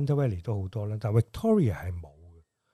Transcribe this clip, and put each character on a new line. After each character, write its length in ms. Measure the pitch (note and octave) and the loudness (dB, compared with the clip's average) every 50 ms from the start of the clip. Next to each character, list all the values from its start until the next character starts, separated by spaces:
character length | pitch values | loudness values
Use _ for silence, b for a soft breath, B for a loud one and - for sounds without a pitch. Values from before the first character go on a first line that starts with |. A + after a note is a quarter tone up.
Hunter 140 | C#3+ C#3 C#3+ | 0 0 0
Valley 280 | C#3+ C#3 B2 F#2+ F2 | 2 2 0 0 -2
都 180 | - A#2 G#2+ G2 | -4 -4 -4 -4
好 60 | F#2+ F#2 | -4 -6
多 160 | - A2 G#2 | -6 -6 -6
啦， 120 | G#2 G#2+ G#2+ | -4 -6 -4
但 100 | - G#2+ | -2 2
Victoria 640 | G#2+ A#2 - - - - - A3+ A3 G#3 D3 G#2+ E2+ | 4 4 4 2 -2 -2 2 4 4 4 4 2 0
係 180 | - F2 F#2 F2 E2+ | -2 -6 -8 -8 -8
冇 120 | D#2+ D2 | -10 -14
嘅 320 | - - E2+ F2 - - _ _ _ _ _ _ | -20 -20 -20 -20 -20 -20 _ _ _ _ _ _